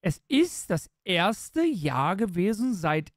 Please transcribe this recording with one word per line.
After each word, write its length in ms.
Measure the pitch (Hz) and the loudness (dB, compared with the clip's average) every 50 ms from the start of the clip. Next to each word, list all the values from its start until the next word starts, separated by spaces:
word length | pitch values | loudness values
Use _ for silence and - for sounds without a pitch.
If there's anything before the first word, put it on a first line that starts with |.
es 220 | - 185 151 - _ _ | 0 -2 -2 -2 _ _
ist 400 | 285 269 349 349 - - - - | 2 2 2 2 0 -12 -4 -4
das 200 | 185 156 - - _ _ _ | -4 -4 -4 -8 _ _ _
erste 580 | - 180 170 175 202 226 - - - - 320 339 | -2 0 2 2 2 0 -2 -8 -6 -2 0 0
Jahr 500 | 330 294 185 143 147 123 127 139 156 190 | 0 0 0 -2 -2 0 0 0 0 0
gewesen 580 | 196 226 208 175 175 180 208 226 208 240 262 240 | 0 -2 -2 0 0 0 0 0 0 -2 -2 -2
seit 380 | 185 160 160 151 156 156 - _ | -2 -2 -2 -2 -2 -4 -6 _